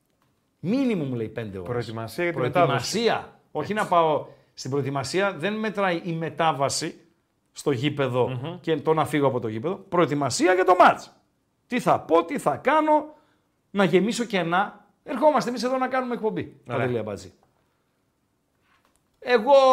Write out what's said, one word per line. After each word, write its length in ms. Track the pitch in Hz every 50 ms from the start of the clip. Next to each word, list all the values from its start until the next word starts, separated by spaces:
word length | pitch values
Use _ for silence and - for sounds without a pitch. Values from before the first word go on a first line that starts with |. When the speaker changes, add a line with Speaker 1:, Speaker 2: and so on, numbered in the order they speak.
| _ _ _ _ _ _ _ _ _ _ _ _
Speaker 1:
Μίνιμουμ, 540 | - 175 233 277 277 240 214 175 143 131 127
λέει, 140 | 117 110
πέντε 300 | 107 - 117 113 104 95
ώρες. 120 | 95 87 -
Speaker 2:
Προετοιμασία 540 | 120 120 110 107 110 113 113 107 - - 175
για 100 | 175 160
τη 40 | 135
Speaker 1:
Προετοιμασία. 760 | 127 120 - 180 175 139 139 131 120 - 170 214 240 208 139
Speaker 2:
μετάδοση. 180 | 101 - - - _ _ _
Speaker 1:
Όχι 200 | - 151 139 120
Speaker 2:
Έτσι. 120 | 208 214 190
Speaker 1:
να 60 | 147
πάω 360 | 180 170 165 156 151 127 - - - _ _ _ _
στην 180 | - - 131
προετοιμασία, 600 | 139 143 127 135 143 139 127 - - 185 202 196 180
δεν 200 | 147 151 202 214
μετράει 480 | 220 220 220 175 202 196 185 175 165 -
η 100 | 175 165
μετάβαση 840 | 165 165 151 156 - 165 175 196 139 139 127 - - 151 170 - - _ _ _ _ _ _ _ _ _ _
στο 200 | _ - - 156
γήπεδο 560 | 135 117 135 151 147 143 139 123 120 127 117 123
Speaker 2:
Μμμ. 300 | 131 123 131 165 180 180
Speaker 1:
και 160 | - 165 160
το 160 | 143 - 160 160
να 120 | 156 139
φύγω 220 | 131 156 147 139
από 120 | 135 120 123
το 80 | 107
γήπεδο. 280 | 110 107 113 120 170 196
Προετοιμασία 800 | - - - 175 175 165 131 143 147 143 123 127 - 302 359 370
για 120 | 370 370
το 100 | 359 359 -
μάτς. 360 | 320 208 - - - - _ _ _ _ _ _ _ _ _ _ _
Τι 120 | - 247 240
θα 200 | - 175 139 -
πω, 260 | - - 156 339 -
τι 140 | - 285 208
θα 160 | - 156 131
κάνω, 600 | - - 254 302 311 311 311 302 294 302 - - _ _ _ _ _ _ _ _ _ _ _
να 120 | - 196 196
γεμίσω 400 | 160 180 180 185 233 - - 233
κενά. 600 | - 202 185 165 165 175 185 208 - - - _ _ _ _ -
Ερχόμαστε 460 | - 294 220 302 302 294 226 170 233
εμείς 140 | 247 233 220
εδώ 140 | 254 262
να 100 | 262 262
κάνουμε 260 | 254 262 254 247 240 240
εκπομπή. 420 | 190 208 214 180 139 110 - - - _
Speaker 2:
Ωραία. 120 | - 120 117
Speaker 1:
Παντελή 180 | 123 127 123 113
Αμπατζή. 340 | 104 104 101 90 95 90 _ _ _ _ _ _ _ _ _ _ _ _ _ _ _ _ _ _ _ _ _ _ _ _ _ _ _ _ _ _ _ _ _ _ _ _ _ -
Εγώ 340 | - 247 247 233 214 269 277 277 269 262